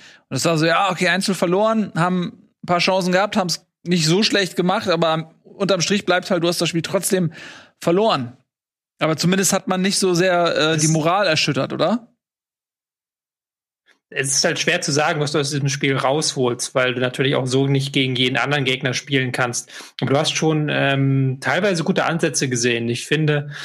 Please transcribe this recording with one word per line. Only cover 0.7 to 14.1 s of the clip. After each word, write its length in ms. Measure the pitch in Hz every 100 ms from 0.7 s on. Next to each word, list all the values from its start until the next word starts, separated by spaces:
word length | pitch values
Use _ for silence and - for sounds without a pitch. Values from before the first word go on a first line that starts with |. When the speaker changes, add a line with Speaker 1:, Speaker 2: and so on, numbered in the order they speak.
| 170 196
Speaker 1:
okay, 160 | 165 180
eins 180 | 180 196
null 80 | 180
verloren, 560 | 180 185 220 220 202 160
haben 540 | 175 180 175 - _ _
ein 40 | -
paar 120 | 175
Chancen 320 | 190 190 185
gehabt, 260 | 180 208 208
haben's 280 | 185 - _ _
nicht 220 | 170 180 156
so 180 | 180
schlecht 320 | 220 202 180 -
gemacht, 320 | 180 202 208
aber 180 | 165 165
am, 260 | 160 160 _
unterm 380 | - - 196 185
Strich 240 | 160 202 -
bleibt 240 | 180 180
halt, 140 | 180
du 40 | 170
hast 140 | 175
das 80 | 170
Spiel 120 | 170
trotzdem 500 | 156 196 - 185 160 - - - - _
verloren. 580 | - 175 220 156 120 - _ _ _ _ _ _
Aber 160 | 151 160
zumindest 380 | 165 190 190
hat 140 | 190 -
man 140 | 185
nicht 160 | 190 -
so 160 | 190
sehr, 420 | 170 185 175 170 -
äh, 220 | 156 160
die 100 | 156
Speaker 2:
Das 40 |
Speaker 1:
Moral 340 | 160 156 190 196
erschüttert, 460 | 151 - 131 135
oder? 420 | 135 156 233 - _ _ _ _ _ _ _ _ _ _ _ _ _ _ _ _ _ _ _ _